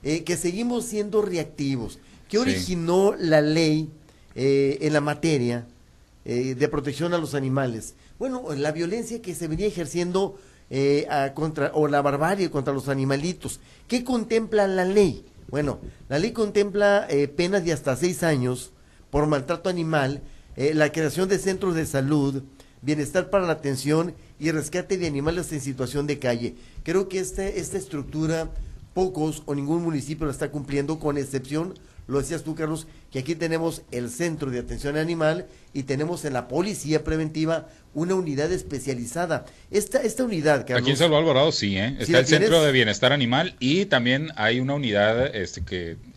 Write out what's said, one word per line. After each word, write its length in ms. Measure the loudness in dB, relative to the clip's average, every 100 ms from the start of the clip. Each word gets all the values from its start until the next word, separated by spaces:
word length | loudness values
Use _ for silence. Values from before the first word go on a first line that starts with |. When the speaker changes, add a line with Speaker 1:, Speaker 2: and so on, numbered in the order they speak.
Speaker 1:
eh, 220 | -2 -4
que 120 | -2 -2
seguimos 480 | -2 -2 -2 -2
siendo 360 | -2 -4 0 0
reactivos. 760 | 0 -2 -4 -4 -2 -2 -4 -10 -20 -20 -2
¿Qué 80 | 0
Speaker 2:
Sí. 60 |
Speaker 1:
originó 720 | 2 0 -2 -2 2 4 4 2
la 220 | 4 4
ley, 500 | 6 4 4 2 -2 -10 -20 -20 -18 -2
eh, 420 | 2 4 4 2
en 100 | 2
la 80 | 2
materia, 680 | 2 0 2 2 2 -2 -6 -20 -20 -20 -20 -18
eh, 300 | -6 -2 -2
de 140 | 0 0
protección 440 | 0 -4 -4 -2
a 60 | 0
los 160 | -2
animales? 600 | -4 -2 0 -2 -4 -10 -18 -20 -8
Bueno, 240 | -6 -6 -6 -4
la 140 | -2
violencia 480 | -2 -4 -4 -6 -8
que 140 | -10
se 140 | -8 -6
venía 180 | -2 -2
ejerciendo, 720 | -2 -6 -2 -2 0 -2 -4 -20 -20 -8
eh, 360 | 0 4 4 2
a 240 | 0 0
contra, 380 | -2 -4 0 0
o 140 | 2 2
la 120 | 4
barbarie 460 | 2 2 0 0 0
contra 220 | -2 -2
los 160 | -4 -2
animalitos. 680 | -2 0 0 -2 -4 -8 -12 -16 -20 -4
¿Qué 160 | -4
contempla 640 | 0 -2 2 0 2 2 2
la 160 | 2
ley? 400 | 2 4 4 2 -12 -20 -8
Bueno, 320 | -2 -2 -2 -10 -16 -6
la 120 | -2
ley 100 | -2
contempla, 760 | 0 0 2 0 2 4 4 2
eh, 160 | 0 0
penas 380 | 0 0 2
de 80 | 0
hasta 240 | -2 -2 0
seis 260 | 0 2
años 480 | 2 2 0 -2 -8 -18 -20 -20 -4
por 160 | 0 2
maltrato 420 | 2 0 -2 -2
animal, 540 | -2 0 2 2 -2 -10 -18 -18 -2
eh, 160 | 2
la 180 | 4 2
creación 360 | 2 -2 0 0
de 100 | 2
centros 340 | 0 -2 0
de 120 | 0 0
salud, 580 | -2 2 2 2 -2 -8 -20 -20 -10
bienestar 480 | -2 -2 0 -2 2
para 160 | 0 2
la 80 |
atención 600 | 0 -2 -2 2 2 2 -4 -20 -6
y 140 | -2
rescate 440 | -2 -2 -6 -4 -2
de 100 | -2
animales 420 | -2 -2 -2 -4
en 80 | -6
situación 460 | -6 -4 -4 -2 -2
de 140 | -2
calle. 340 | 0 0 -2 -8 -18 -12
Creo 240 | -2 0 0
que 100 | -4
este, 400 | -6 -6 -6 -4
esta 180 | -6 -8
estructura, 720 | -6 -8 -8 -4 -2 -2 -4 -8 -10 -14 -10
pocos 480 | -2 -2 0 -2 -2 -6
o 80 | -4
ningún 260 | -2 0
municipio 440 | 0 -2 -4 -4 -4
la 60 |
está 180 | -4 -4
cumpliendo, 480 | -6 -4 -4 -2 -2
con 180 | -2 -2
excepción, 560 | -2 -4 -4 -4 -4 -8 -20 -20 -4
lo 120 | -2
decías 240 | -2 -6
tú, 140 | -6 -6
Carlos, 320 | -4 -4 -8 -20 -10
que 80 | -8
aquí 160 | -4 -2
tenemos 460 | 0 0 -2 -4 -8
el 180 | -6 -6
Centro 400 | -4 -4 -2 -4
de 80 | -4
Atención 380 | -6 -6 -2 -2
Animal 500 | -2 2 2 0 -4 -16 -12
y 120 | -10
tenemos 400 | -4 -2 -2 -2
en 80 | -4
la 160 | -4 -2
Policía 560 | -2 -2 -2 0 -2
Preventiva 640 | 0 -2 -2 -2 0 -2 -4 -20 -12
una 220 | -6 0 0
unidad 340 | 0 0 0
especializada. 960 | -2 -4 -8 -6 -6 -6 -4 -2 -2 -6 -20 -2
Esta, 320 | -2 0 0
esta 220 | 0 -2
unidad, 420 | -2 2 2 2 2
Carlos 160 | 0
Speaker 2:
Aquí 80 | 2
en 60 | 4
Salvador 260 | 4 4 4
Alvarado 240 | 4 4
sí, 240 | 2 0 0
¿eh? 180 | 0 -2
Speaker 1:
¿Sí 40 |
Speaker 2:
Está 80 | 4
Speaker 1:
la 40 | 4
Speaker 2:
el 60 | 6
Centro 220 | 6 6
Speaker 1:
tienes? 180 | 6 6
Speaker 2:
de 60 |
Bienestar 400 | 6 4 4 4
Animal 420 | 4 2 2 0 0
y 240 | 2 2 4
también 440 | 2 4 2 0
hay 240 | 0 2 2
una 160 | 0
unidad, 600 | -2 2 4 4 4 0 -2
este, 280 | -6 -8
que 340 | -8 -6 -6 -10 -16